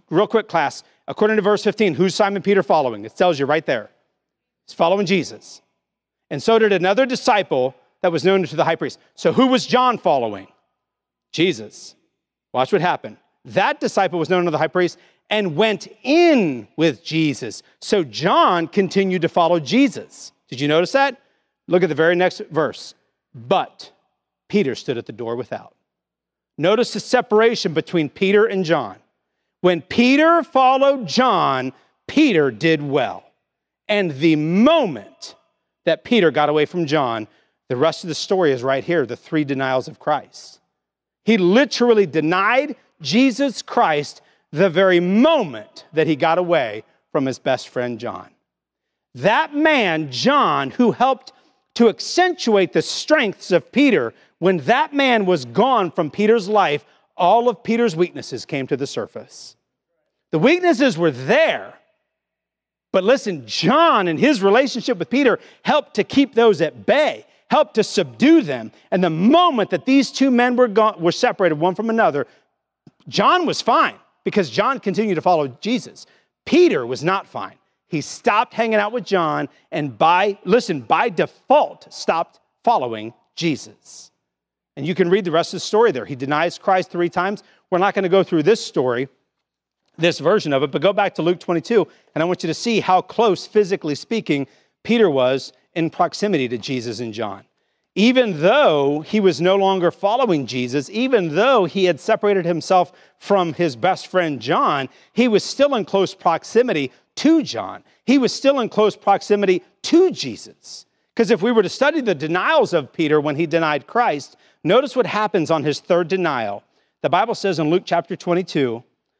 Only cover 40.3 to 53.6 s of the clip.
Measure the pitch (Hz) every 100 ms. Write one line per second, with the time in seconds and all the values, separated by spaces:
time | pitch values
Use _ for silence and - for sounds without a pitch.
40.3 | - - - _ _ _ _ _ _ -
41.3 | 220 175 214 285 - 240 220 185 151 151
42.3 | 185 202 254 294 - _ _ 139 196 269
43.3 | 226 277 - - - 202 151 143 - _
44.3 | _ _ 147 190 156 190 175 180 202 302
45.3 | 320 180 113 104 - - 147 160 147 160
46.3 | 170 180 165 120 107 - _ _ 156 135
47.3 | 127 143 127 - 131 123 120 117 92 -
48.3 | _ _ _ _ _ _ _ _ 120 156
49.3 | 254 320 285 311 294 202 160 151 123 214
50.3 | 285 202 143 139 - 170 - 254 262 -
51.3 | _ _ _ _ - 233 - - - 370
52.3 | 349 - 208 180 165 - - - 302 220
53.3 | - - 175